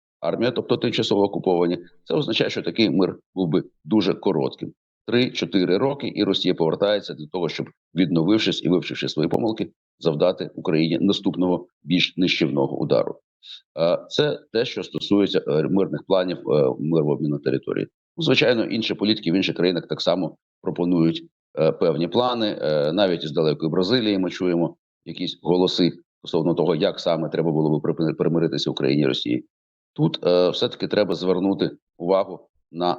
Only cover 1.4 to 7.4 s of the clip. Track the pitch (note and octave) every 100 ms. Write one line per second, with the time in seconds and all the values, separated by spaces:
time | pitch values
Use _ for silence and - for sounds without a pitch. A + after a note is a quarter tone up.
1.4 | F#2 F2 F2 F2 - _ - D#3+ C3+ A2
2.4 | C#3+ A2+ F2+ E2+ A2 F2+ F2+ - _ F#2
3.4 | F2+ E2+ - _ D2+ G#2+ F#2 - G2 E2
4.4 | C2 - - - _ _ - A#2 B2+ -
5.4 | - G2 F2 F#2 C#3 C#3+ A#2 - G2 F#2
6.4 | F2+ F2+ D#2+ - G2+ G#2 - D#2+ D2+ F#2